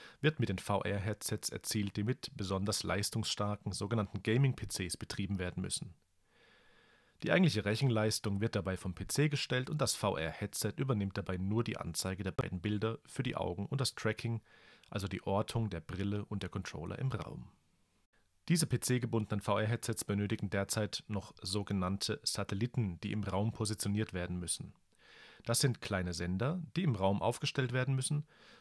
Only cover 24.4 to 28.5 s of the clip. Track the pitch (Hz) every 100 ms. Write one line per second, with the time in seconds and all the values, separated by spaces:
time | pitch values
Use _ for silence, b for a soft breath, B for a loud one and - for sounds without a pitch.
24.4 | 87 - - - _ B B B B B
25.4 | - 117 135 120 - 95 90 82 87 92
26.4 | 127 180 156 - 185 104 95 101 107 120
27.4 | 139 - 127 127 127 131 123 147 B B
28.4 | B